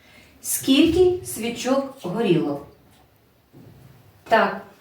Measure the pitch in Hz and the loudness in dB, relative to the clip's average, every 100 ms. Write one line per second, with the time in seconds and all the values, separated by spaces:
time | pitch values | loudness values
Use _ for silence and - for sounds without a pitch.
0 | _ - - _ - - - 269 330 359 | _ -20 -20 _ -8 -4 2 4 4 4
1 | 359 359 - - 226 240 247 269 277 - | 2 2 -6 -8 -8 -6 -2 -2 -2 -8
2 | 180 196 214 160 147 139 - - _ _ | -8 -2 0 0 0 -6 -10 -20 _ _
3 | _ _ _ _ _ - - - - - | _ _ _ _ _ -20 -20 -20 -20 -20
4 | _ _ - 220 196 - - - | _ _ 0 2 2 -4 -14 -18